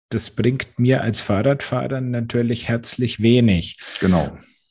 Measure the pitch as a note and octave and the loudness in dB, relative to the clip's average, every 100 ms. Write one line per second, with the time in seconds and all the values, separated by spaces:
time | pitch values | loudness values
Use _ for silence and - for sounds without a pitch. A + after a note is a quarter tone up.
0 | - A2 - - A#2 C3 - - B2 C3 | -8 -8 -6 -2 0 0 -8 -2 2 2
1 | A2+ G#2+ - C#3 C#3 C#3 - B2+ B2+ C3+ | 0 -4 -2 0 2 0 -2 -4 -4 -6
2 | B2+ A#2+ A#2 A#2+ A#2 A#2 - A#2 - - | -4 -4 -2 -2 0 -2 -2 -4 -2 -2
3 | A#2+ - A2+ A#2+ A#2 F2 - - - - | -4 2 4 6 6 4 0 -12 -14 -2
4 | F#2 F2 C#2+ - - _ _ | 2 2 0 -6 -20 _ _